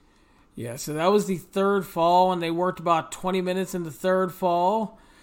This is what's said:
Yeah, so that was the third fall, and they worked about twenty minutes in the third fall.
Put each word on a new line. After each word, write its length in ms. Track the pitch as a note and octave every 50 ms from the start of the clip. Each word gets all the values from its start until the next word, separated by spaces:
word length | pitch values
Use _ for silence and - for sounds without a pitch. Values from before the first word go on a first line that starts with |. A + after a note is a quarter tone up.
| _ _ _ _ _ _ _ _ _ _ _
Yeah, 220 | - A2 A#2+ A#2
so 160 | - - D#3
that 140 | D3+ D#3 D#3+
was 180 | F#3 G#3 G#3 F3+
the 140 | F#3 F#3+ D#3
third 480 | - - - G3 G3 G3 G3+ G3 F3+
fall, 440 | - - F3 E3 E3+ F3 F3+ F#3 F#3
and 120 | F#3 F3
they 80 | E3+ E3
worked 280 | E3 E3+ F3+ F#3 F3+ -
about 340 | D#3+ F3 E3+ D#3+ D#3+ -
twenty 280 | - - - F#3 F#3+ F#3+
minutes 340 | F3+ F3+ F3+ F#3+ F#3 F3+ -
in 100 | F3+ E3+
the 60 | D#3+
third 400 | C#3 - - F#3 F#3 F#3 F#3 F#3
fall. 680 | D3 - F#3 F3+ E3+ F3 F3 F#3 G#3+ A3+ A3 - - - - - _ -